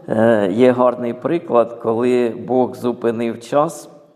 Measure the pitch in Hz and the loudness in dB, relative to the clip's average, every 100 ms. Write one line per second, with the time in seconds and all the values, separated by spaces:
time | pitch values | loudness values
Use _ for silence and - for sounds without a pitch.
0 | - 113 113 110 98 107 127 123 123 120 | -4 2 4 4 2 4 4 4 2 0
1 | 117 117 135 170 - 120 113 - 113 113 | -6 -6 -4 -4 0 0 0 -2 -4 0
2 | 123 123 120 - - 127 120 117 123 117 | 0 2 0 -4 -2 0 0 -2 -6 -2
3 | 117 113 117 113 - 147 160 - - - | -4 -2 -6 -8 -2 -2 0 -4 -18 -20
4 | _ | _